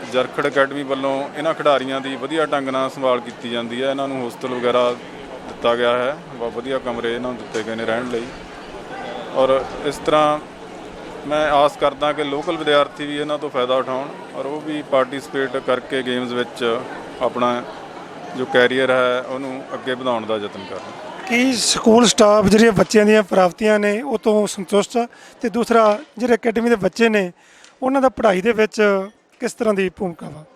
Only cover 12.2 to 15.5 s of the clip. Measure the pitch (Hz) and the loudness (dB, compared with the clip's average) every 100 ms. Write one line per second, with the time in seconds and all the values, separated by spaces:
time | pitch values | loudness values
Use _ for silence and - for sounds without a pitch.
12.2 | 147 143 151 165 151 147 143 - 147 147 | -4 -4 -4 -2 2 4 4 -2 -8 -4
13.2 | 151 151 147 135 123 131 123 131 143 - | -4 -4 -4 -2 2 0 0 -4 -6 -12
14.2 | - 135 135 151 151 151 143 135 127 139 | -12 -10 -8 -8 -6 -8 0 0 0 -4
15.2 | - 143 135 | -6 -4 -2